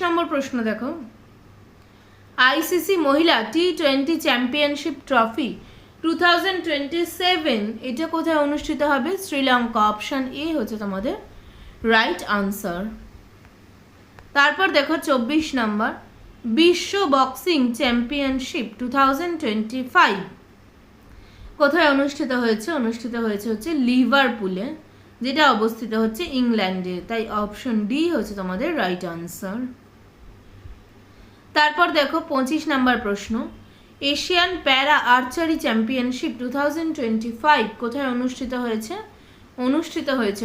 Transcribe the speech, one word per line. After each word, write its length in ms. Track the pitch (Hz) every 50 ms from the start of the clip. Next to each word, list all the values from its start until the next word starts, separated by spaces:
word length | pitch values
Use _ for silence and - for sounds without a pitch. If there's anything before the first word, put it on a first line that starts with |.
নম্বর 220 | 370 339 339 339 330 -
প্রশ্ন 240 | 311 277 269 - 262 240 220 220
দেখো, 200 | 208 214 233 285 339 330 233 - - - - - - - - - - - - - - - - - - - - - - - - - -
আইসিসি 580 | 269 254 262 277 320 320 - 359 339 330 392 392
মহিলা 400 | 339 294 277 277 302 320 339 285 226 226 220
টি 120 | - 320 359 370 320 -
টোয়েন্টি 340 | 320 269 269 277 269 311 330 311 -
চ্যাম্পিয়নশিপ 720 | 294 247 247 247 240 285 294 294 294 294 285 - 330 277 - - -
ট্রফি 420 | 262 233 226 226 226 320 269 196 - - - - - - - - - -
টু 80 | - 330 - 330
থাউজেন্ড 380 | 349 349 339 339 339 392 381 349 330
টোয়েন্টি 340 | 330 294 277 285 269 330 339 339 330 - -
সেভেন 420 | 359 359 370 320 311 294 233 208 202 214 220 220 - 254
এটা 180 | 247 294 320 330 330
কোথায় 260 | 330 285 330 320 294 285
অনুষ্ঠিত 340 | 285 294 294 - 320 294 254 294 302
হবে? 180 | 285 262 240 349 392 381 -
শ্রীলঙ্কা। 560 | - 294 277 269 262 254 247 240 226 226 220 214 214
অপশন 300 | 214 - - - 294 269 262 254 - 269 302
এ 20 | 330 320
হচ্ছে 200 | 294 214 226 226 214 214
তোমাদের 320 | 202 190 190 214 285 403 440 - - - - - - - - - - - - - 226 226
রাইট 260 | 220 233 302 349 - - - 208 202
আনসার। 440 | 196 196 202 - - 180 170 180 214 220 220 - - - - - - - - - - - - - - - - - - - - - - - - - - - -
তারপর 300 | 285 285 294 294 294 - - - 294
দেখো 160 | 277 294 320 330 - 311
চব্বিশ 380 | 277 247 226 247 302 311 311 - 277 247
নম্বর, 300 | 226 214 208 208 226 277 - - - - - - - - - - - 226 220 311
বিশ্ব 320 | 339 359 349 349 - - 392 403 381 285 277
বক্সিং 420 | 269 262 262 - - - 370 330 277 247 233 240 -
চ্যাম্পিয়নশিপ 840 | 285 247 240 240 233 233 294 285 277 262 262 262 262 - - 302 220 - - -
টু 80 | 247 240 269
থাউজেন্ড 380 | 277 269 269 269 294 349 349 339 320
টোয়েন্টি 380 | 311 220 208 220 214 220 254 262 247 254 -
ফাইভ 240 | 359 311 226 202 185 165 - - - - - - - - - - - - - - - - - - - - - - - - - - -
কোথায় 280 | 294 277 311 349 320 294 277
অনুষ্ঠিত 360 | 269 285 277 - - 302 240 254 247
হয়েছে? 260 | 233 226 214 220 220 339 330 277
অনুষ্ঠিত 340 | 233 226 233 233 - 226 233 233 226
হয়েছে 220 | 214 208 202 208 233
হচ্ছে 180 | 214 214 - 330 330 285 247 240
লিভারপুলে, 800 | 247 254 247 220 269 277 262 240 240 220 202 190 185 185 220 285 311 - - - - - - - - - 233
যেটা 180 | 262 - 311 302 269 233
অবস্থিত 360 | 208 220 226 226 - 247 208 220
হচ্ছে 280 | 220 220 220 220 - 349 320 269 254
ইংল্যান্ডে। 560 | 247 240 226 214 190 185 190 185 180 185 180 175 180 -
তাই 140 | 226 226 220 220 214 208 208
অপশন 320 | 208 - - - 254 220 214 208 196
ডি 100 | 254 302 330 349 320
হচ্ছে 200 | 233 196 214 202 202
তোমাদের 300 | 185 185 185 196 277 349 330 269
রাইট 220 | 190 180 180 180 185 170 170
আনসার। 440 | 170 170 170 - - 202 185 202 247 254 254 - - - - - - - - - - - - - - - - - - - - - - - - - - - - - - - - - - - - -
তারপর 300 | 320 302 302 302 349 339 - 294 302
দেখো 200 | 277 269 311 330 320 -
পঁচিশ 320 | 285 262 254 254 311 294 - 302
নম্বর 240 | 285 262 254 254 240 220 220
প্রশ্ন, 280 | 202 202 196 - - 220 247 302 - - - - - - - - - - -
এশিয়ান 500 | 285 277 294 311 - - 359 349 359 370 359 311 -
প্যারা 300 | 277 262 262 277 294 302 254 - 240 247
আর্চারি 400 | 254 254 254 - 339 330 320 320 311 -
চ্যাম্পিয়নশিপ 680 | 254 220 226 220 226 262 254 240 247 247 - 330 285 226 -
টু 60 | 247 240 277
থাউজেন্ড 340 | 277 294 294 285 330 330 320 294
টোয়েন্টি 340 | 294 247 226 220 220 233 233 226 -
ফাইভ 220 | - 302 294 262 220 196 - -
কোথায় 260 | 240 226 240 285 277 254 247
অনুষ্ঠিত 380 | 247 254 254 - - 262 226 254
হয়েছে? 400 | 247 247 233 220 220 - - 359 427 440 - - - - - - - - - - 254 247
অনুষ্ঠিত 420 | 254 285 320 320 - - 330 262 277
হয়েছে 320 | 262 254 220 202 202 -